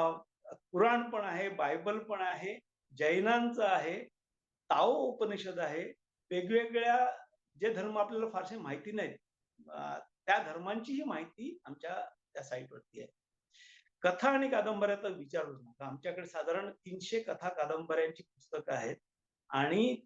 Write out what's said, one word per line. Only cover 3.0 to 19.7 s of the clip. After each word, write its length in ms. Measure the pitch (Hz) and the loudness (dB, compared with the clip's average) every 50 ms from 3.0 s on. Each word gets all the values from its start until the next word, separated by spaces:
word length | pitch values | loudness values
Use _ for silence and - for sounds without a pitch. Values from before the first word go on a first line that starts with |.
| 151 156 170 185 196 226 233 240 240 233 233 240 214 | 2 4 4 4 4 4 4 4 2 0 2 2 2
आहे, 420 | 196 185 160 147 165 180 208 - - _ _ _ _ _ _ _ _ _ _ _ - | 4 4 2 2 -2 -4 -6 -8 -12 _ _ _ _ _ _ _ _ _ _ _ 2
ताओ 220 | 147 143 180 226 | 4 6 6 6
उपनिषद 680 | 277 302 262 254 226 - - - 202 185 190 185 180 180 | 6 4 2 0 0 0 0 0 0 -4 -6 -6 -4 -4
आहे, 340 | 165 147 151 165 175 - - - _ _ _ _ _ - | -4 -2 -2 -4 -6 -6 -10 -16 _ _ _ _ _ -4
वेगवेगळ्या 800 | 180 180 180 185 226 233 233 226 233 233 233 240 240 254 247 247 - - - - _ _ _ _ _ 143 | -2 -2 2 4 4 4 4 2 2 2 4 6 6 6 4 2 0 -4 -10 -20 _ _ _ _ _ -2
जे 140 | 190 226 220 | 0 0 0
धर्म 240 | 185 208 214 214 | 0 -2 0 0
आपल्याला 320 | 208 208 214 233 220 226 220 | 0 0 0 0 -2 -2 -2
फारसे 280 | 190 185 185 - 220 | -2 -6 -6 -6 -8
माहिती 340 | 214 165 139 143 151 151 208 | -8 -6 -6 -6 -8 -8 -6
नाहीत, 260 | 214 214 180 131 117 - _ _ _ _ _ _ _ - - 151 | -4 -4 -4 -4 -6 -12 _ _ _ _ _ _ _ -20 -18 -14
अ, 300 | 156 147 147 143 143 - - - _ _ _ | -10 -8 -8 -8 -8 -10 -10 -14 _ _ _
त्या 180 | 185 196 226 156 | 2 2 2 2
धर्मांचीही 600 | 156 156 170 170 190 214 226 233 294 269 277 302 | -2 -6 -6 -6 -4 -4 -4 -4 -4 -4 -4 -2
माहिती 540 | 262 175 156 165 165 - 208 240 330 349 - - | -4 -4 -4 -6 -8 -10 -10 -10 -10 -10 -12 -14
आमच्या 420 | 131 139 - - 165 185 196 - - - _ _ _ - | -16 -12 -10 -8 -6 -6 -6 -8 -8 -12 _ _ _ -12
त्या 100 | 147 131 | -12 -8
साईटवरती 580 | - 127 127 131 131 - - - _ - 110 | -8 -8 -8 -8 -12 -16 -20 -20 _ -16 -16
आहे. 60 | 107 - _ _ _ _ _ _ _ _ _ - - - - - _ _ _ _ | -16 -16 _ _ _ _ _ _ _ _ _ -20 -20 -20 -20 -20 _ _ _ _
कथा 280 | - 180 180 - 247 277 | 2 2 2 4 4 4
आणि 200 | 277 269 269 262 | 4 4 4 2
कादंबऱ्या 460 | 254 214 202 214 214 202 208 202 202 | 2 2 2 0 0 2 2 2 2
तर 160 | 202 214 202 | 0 -2 -6
विचारूच 500 | 180 143 143 139 175 165 151 147 135 127 | -6 -8 -8 -6 -4 -4 -4 -6 -8 -12
नका, 240 | 123 117 - - 139 | -18 -20 -16 -12 -10
आमच्याकडे 420 | 135 139 139 - 180 160 - - | -10 -10 -8 -8 -8 -6 -6 -10
साधारण 440 | - - 160 151 165 165 190 202 202 | -8 -8 -4 -2 -2 -2 -2 -2 -6
तीनशे 480 | - - _ 185 185 185 - - 226 226 | -10 -12 _ -12 -10 -10 -6 -4 -2 -2
कथा 300 | 226 - - - 170 180 | -2 -4 -6 -4 -4 -4
कादंबऱ्यांची 720 | 180 165 151 151 160 160 165 160 160 160 160 160 165 - - | -2 -2 -2 -2 -2 -2 -2 0 2 2 2 0 -2 -8 -16
पुस्तकं 500 | _ _ _ - _ 160 151 - - 135 | _ _ _ -12 _ -8 -6 -4 -4 -2
आहेत 220 | 123 113 120 - - _ _ _ _ _ _ _ _ _ - | -2 -2 -4 -6 -8 _ _ _ _ _ _ _ _ _ -2
आणि 520 | 139 135 139 147 | 0 0 2 4